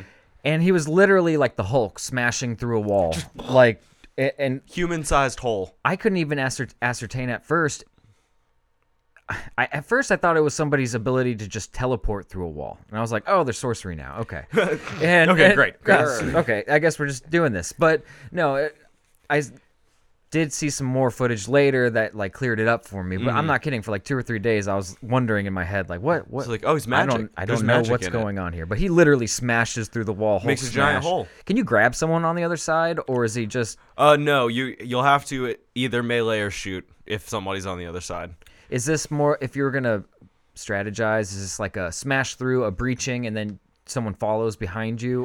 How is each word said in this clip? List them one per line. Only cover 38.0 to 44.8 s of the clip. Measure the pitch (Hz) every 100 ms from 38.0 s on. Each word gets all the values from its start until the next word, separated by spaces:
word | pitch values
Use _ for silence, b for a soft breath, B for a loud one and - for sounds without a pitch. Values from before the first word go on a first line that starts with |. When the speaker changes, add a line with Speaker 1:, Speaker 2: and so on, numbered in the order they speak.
Speaker 2:
side. | - 87 87 87 b b b
Speaker 1:
Is | 127
this | 127 156 -
more | 147 147 147
if | 131 139
you |
were | 135
gonna | 135 123 104 92 _ - _ _
strategize? | - - 101 104 104 110 110 101
Is | 98
this | 95 -
like | 98 101
a | 87
smash | - 135 135 127 -
through, | 127 127 110
a |
breaching, | 92 123 123 - 123 120
and | 110
then | 107 95 _ _ -
someone | 131 110
follows | 92 107 110 113 104
behind | 98 98